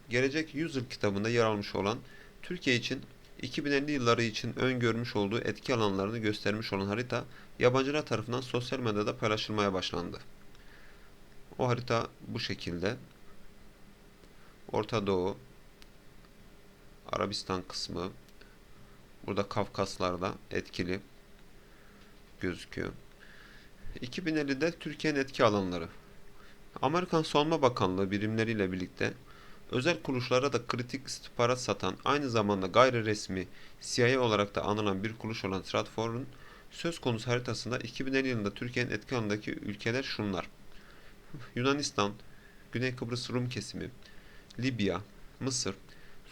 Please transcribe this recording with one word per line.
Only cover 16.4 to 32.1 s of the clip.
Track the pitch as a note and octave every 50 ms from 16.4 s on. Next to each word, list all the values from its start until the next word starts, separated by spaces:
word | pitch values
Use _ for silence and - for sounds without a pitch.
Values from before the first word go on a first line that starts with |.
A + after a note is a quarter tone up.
| - - - - - - - - - - - - - -
Arabistan | - - G2 G2 G2+ - - - F#2+ F#2
kısmı, | - - - - - - E2 E2+ F2 G2+ A#2 - - - - - - - - - - - - - - - - - - - - - - -
burada | G2 G2+ G2+ -
Kafkaslar'da | - G#2+ G2 - - - G2 - - - F#2 F2+ F2+ F2 F2+ G2+ - - - -
etkili | G2+ G2 - - - - F#2 E2+ F#2 G2+ - - - - - - - - - - - - - - - - - - - - - - - - - - - -
gözüküyor. | G2 F2+ F2+ G2 - - - F2 F2 - - - - - - - - - - - - - - - - - - - - - - -
İki | - B2 - - F3+
bin | D#3+ D#3+
ellide | D3+ D3 C#3 C#3 C3 D#3 E3+
Türkiye'nin | E3 - - D#3 D3 - - D#3 D3 C#3
etki | C3+ - - - C3
alanları. | A2+ G#2 G2+ F#2+ F2+ F2 E2+ E2 F2 - - - - - - - - - - - - - - - - - -
Amerikan | - C3+ D#3+ F3 F3+ - F3 D#3+ D#3+
Savunma | - - D3 D3 D#3+ E3 D3+
Bakanlığı | C#3+ A#2+ B2+ - G#2 F#2 F#2 F#2+ G2 F#2
birimleriyle | G2+ G2+ G#2+ G#2+ A2 A2 A2 A2+ A2+ G#2 F#2+ F#2
birlikte | F#2 F#2 F2+ - - - G2+ A2+ - - - - - - - - - - - -
özel | - B2+ B2+ E3+ E3+ E3
kuruluşlara | - - C3+ B2 B2 - B2+ B2+ C3+ C#3+ -
da | A#2 - -
kritik | - A#2+ A#2+ - - C#3 - -
istihbarat | - - - - - - A#2+ A#2 B2+ B2+
satan, | - - G2+ - G2 F#2 G2 - -
aynı | B2